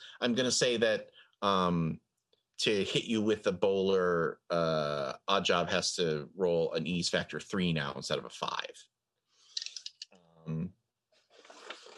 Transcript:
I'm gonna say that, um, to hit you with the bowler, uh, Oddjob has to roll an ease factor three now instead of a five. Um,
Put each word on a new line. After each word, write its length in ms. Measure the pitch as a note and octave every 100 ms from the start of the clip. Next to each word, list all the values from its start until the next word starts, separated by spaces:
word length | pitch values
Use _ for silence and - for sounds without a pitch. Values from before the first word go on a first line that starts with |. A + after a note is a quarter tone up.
| - -
I'm 140 | B2 A#2+
gonna 160 | B2+
say 260 | A#2 C3+ A#2+
that, 300 | A2+ G#2 - - - -
um, 580 | G2+ G2 F2+ F2 D#2+ - _ _ _ _ _ -
to 240 | - G#2
hit 220 | F#2 D3 -
you 160 | A2+
with 200 | G#2+ G#2+
the 80 | G#2
bowler, 840 | F2+ G2+ G2 F#2+ F#2+ F2+ E2+ D#2+ - -
uh, 640 | E2+ E2 D#2 D2+ D2 C2+ - -
Oddjob 400 | G2 F#2 F2 E2+
has 240 | F#2+ - -
to 340 | E2+ D#2 C#2 F2+
roll 360 | F2+ E2+ E2
an 120 | E2 D2+
ease 240 | F2 F2
factor 300 | F2+ D2+ D2+
three 340 | - G2 F2+
now 200 | D#2+ C#2+ C2+
instead 240 | - D2+
of 60 | A#1
a 40 |
five. 560 | - - - - - - _ _ _ _ _ _ - - - - - - F2+ E2+ E2 D#2+
Um, 240 | D#2+ F2+ - _ _ _ _ _ - - - - - -